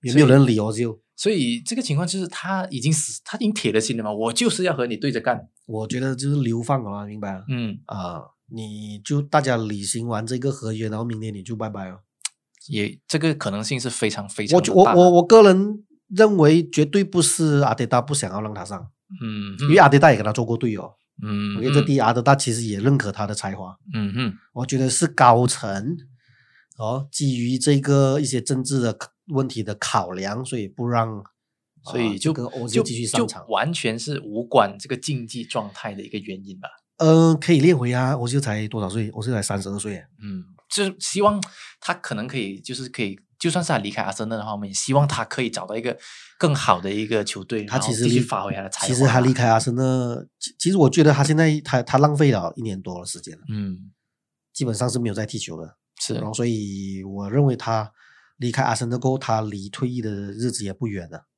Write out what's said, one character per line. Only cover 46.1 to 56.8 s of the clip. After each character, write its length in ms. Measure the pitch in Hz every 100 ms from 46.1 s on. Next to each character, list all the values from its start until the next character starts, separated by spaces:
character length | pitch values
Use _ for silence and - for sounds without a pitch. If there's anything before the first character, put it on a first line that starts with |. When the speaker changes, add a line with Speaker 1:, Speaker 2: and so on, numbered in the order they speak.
| - - _
Speaker 2:
更 160 | 170
好 260 | 143 - 90
的 100 | 95
一 140 | 104 107
个 180 | 113
球 180 | 104 -
队， 220 | 92 113
Speaker 1:
他 140 | 104 127
其 140 | 110
实 120 | 110
离-， 40 | 120
Speaker 2:
然 20 |
后 40 |
继 60 | 120
续 60 | 117
发 180 | 101
挥 100 | 98
他 80 | 98
的 60 | 98
才 160 | - -
华。 0 |
Speaker 1:
其 80 |
实 100 | 123
他 160 | 135 123
离 140 | 127
开 140 | 127 120
阿 120 | 113
森 140 | 120
纳， 80 | 120 131 131 123 120 - _
其-， 160 | - _
其 120 | 170
实 60 | 190
我 100 | 143
觉 140 | -
得 100 | 151
他 100 | 139
现 120 | 143 156
在， 240 | 160 151
他， 220 | 139 131
他 160 | 120 135
浪 180 | 147 143
费 140 | 151
了 220 | 107 85
一 80 | -
年 180 | 113 95
多 200 | 92 90
的 40 |
时 160 | 87 -
间 160 | - 80
了。 60 | -
Speaker 2:
嗯。 380 | 107 98 92 95 _ _ _ _ _ _
Speaker 1:
基 100 | -
本 80 | 127
上 140 | 107 123
是 100 | 120
没 120 | 117
有 40 |
在 120 | 101 107
踢 100 | 110
球 240 | - 80
的。 160 | 80 _ _ _
Speaker 2:
是。 140 | -
Speaker 1:
然 100 | 117
后 80 | 110
所 140 | 113 120
以 560 | 113 101 98